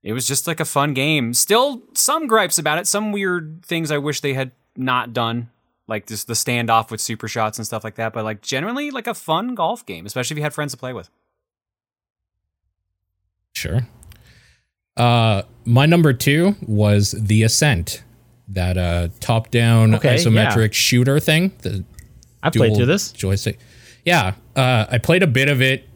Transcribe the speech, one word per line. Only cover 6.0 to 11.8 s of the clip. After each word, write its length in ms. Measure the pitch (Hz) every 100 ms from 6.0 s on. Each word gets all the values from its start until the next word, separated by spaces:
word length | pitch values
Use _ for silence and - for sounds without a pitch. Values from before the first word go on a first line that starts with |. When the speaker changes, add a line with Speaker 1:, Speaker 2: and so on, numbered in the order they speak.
| -
Speaker 1:
this, 180 | 107
the 100 | -
standoff 560 | 117 - 120 117 113 110
with 100 | 110
super 260 | - 113 113
shots 300 | 117 107 -
and 80 | 107
stuff 180 | 110
like 100 | 113
that. 180 | - 113
But, 120 | 113
like, 180 | 107 104
generally, 480 | - 131 180 254 294
like, 160 | 262 233
a 80 |
fun 400 | 208 - 160 240
golf 300 | 233 170 233 -
game, 180 | 85
especially 300 | 98 127 123
if 40 | 151
you 60 |
had 80 | 147
friends 180 | 147 147
to 60 | 127
play 140 | 127
with. 160 | 120 92 _ _ _ _ _ _ _